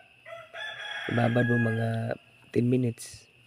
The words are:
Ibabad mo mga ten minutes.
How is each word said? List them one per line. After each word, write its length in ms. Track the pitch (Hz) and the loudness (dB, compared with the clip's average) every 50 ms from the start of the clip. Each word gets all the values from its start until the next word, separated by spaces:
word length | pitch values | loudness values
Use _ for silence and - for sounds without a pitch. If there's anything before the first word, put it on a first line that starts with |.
| - _ _ _ - - - - - - - - - - - - - - - - - - | -20 _ _ _ -18 -16 -16 -16 -16 -14 -14 -12 -12 -10 -10 -10 -10 -10 -10 -8 -4 -2
Ibabad 400 | 110 117 117 117 117 123 120 120 | 0 2 2 4 4 4 4 4
mo 160 | 120 120 117 113 | 4 4 4 2
mga 480 | 110 113 113 113 113 113 113 117 - - - _ _ _ - - - | 2 0 0 -2 -2 -2 -2 -4 -6 -8 -10 _ _ _ -12 -4 0
ten 80 | 120 120 123 | 2 2 4
minutes. 560 | 127 127 127 117 113 - - - - - - _ _ _ _ | 4 2 2 0 -2 -4 -10 -16 -18 -20 -20 _ _ _ _